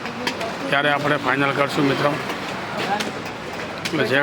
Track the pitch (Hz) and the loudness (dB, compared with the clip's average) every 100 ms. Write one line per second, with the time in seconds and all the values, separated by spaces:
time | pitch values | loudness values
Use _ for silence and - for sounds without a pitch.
0 | - - 247 - - - - 139 147 143 | -8 -4 -4 -4 -4 -4 0 2 4 4
1 | 143 147 127 135 143 139 139 160 143 135 | 2 2 2 2 2 2 2 4 2 4
2 | 143 135 - - - - - 131 131 208 | 2 0 -4 -6 -6 -6 -6 -4 -2 -2
3 | 208 - - - - - - - - 160 | -2 -6 -10 -10 -10 -8 -8 -6 -4 0
4 | 131 135 | 2 2